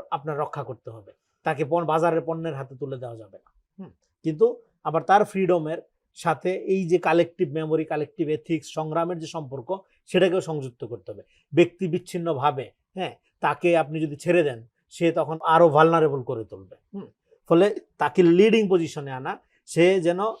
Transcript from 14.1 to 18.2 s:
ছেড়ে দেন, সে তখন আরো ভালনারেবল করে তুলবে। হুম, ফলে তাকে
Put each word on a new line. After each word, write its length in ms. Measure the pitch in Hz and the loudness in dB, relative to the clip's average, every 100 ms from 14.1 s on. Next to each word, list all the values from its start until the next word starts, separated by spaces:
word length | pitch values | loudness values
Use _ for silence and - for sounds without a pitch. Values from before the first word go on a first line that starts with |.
| 143 | -4
ছেড়ে 280 | 170 175 | 0 2
দেন, 240 | 147 117 113 _ _ | 0 -4 -14 _ _
সে 220 | - 165 | -2 0
তখন 280 | 165 151 160 | 0 -2 -4
আরো 260 | 165 165 170 | 2 6 6
ভালনারেবল 540 | 143 165 165 156 135 | 8 6 6 2 0
করে 220 | 123 117 113 | -6 -8 -10
তুলবে। 300 | 95 95 - _ | -16 -20 -20 _
হুম, 140 | 196 151 _ _ _ - | -18 -18 _ _ _ 0
ফলে 280 | 170 202 - - - | 4 4 0 -10 -6
তাকে 260 | 147 - | -2 4